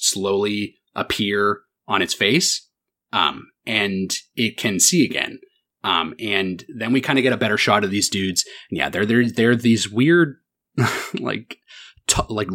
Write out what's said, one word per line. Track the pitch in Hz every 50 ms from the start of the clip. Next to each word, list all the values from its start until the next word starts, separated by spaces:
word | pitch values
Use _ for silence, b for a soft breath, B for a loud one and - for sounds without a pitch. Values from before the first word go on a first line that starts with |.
slowly | - - - 101 95 98 98 98 104 104 104 104 104 - - _ _ _ -
appear | - 104 - - - 107 101 101 101 101 104 101 - _ _ _ _ _
on | - 107 98
its | 92 85 -
face, | - 101 98 123 170 185 - - - - _ _ _ _ _ _ _ _ _ -
um, | 101 85 73 - - - - _ _ _
and | - 113 107 104 101 95 95 95 95 - - - _ _
it | - 120 110 -
can | - - 110 98 90
see | - - - 175 131
again. | 82 78 67 65 - - - - - _ _ _ _ _ _ -
Um, | 98 90 85 80 80 - -
and | 113 107 101 98 98 92 90 85 - - -
then | 117 110 113
we | 127 135
kinda | 120 - 143 135
get | 127 131
a | 120
better | 104 120 107 104
shot | 104 - - 104 107 104
of | 95
these | 98 104 98 -
dudes. | - 98 95 95 90 - B B B B B _
And | -
yeah, | 80 69 71
they're, | - 90 101
they're, | 104 113 120 123 117
they're | 117 - 113 117 120
these | 117 117 117 113 104 92 101
weird, | 101 110 127 156 170 175 170 147 135 - _ _ _ _ _ _ _
<laughs> | - 120 107 - - - - -
like, | - 127 123 104 101 113 - - - B B B B B B B _ _
t-, | - - - -
like, | - 110 107 104 90 92